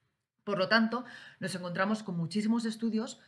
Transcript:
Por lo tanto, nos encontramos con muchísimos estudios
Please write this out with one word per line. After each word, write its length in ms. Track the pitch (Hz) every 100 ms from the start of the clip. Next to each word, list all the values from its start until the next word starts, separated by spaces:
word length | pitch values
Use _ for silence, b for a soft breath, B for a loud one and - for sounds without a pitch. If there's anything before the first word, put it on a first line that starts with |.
| _ _ _ _
Por 160 | - 190
lo 80 | 185
tanto, 380 | 220 220 226 262 B B B
nos 160 | 185
encontramos 480 | 180 180 175 196 214
con 140 | - 175
muchísimos 480 | 160 208 214 233
estudios 560 | 226 220 233 214 - -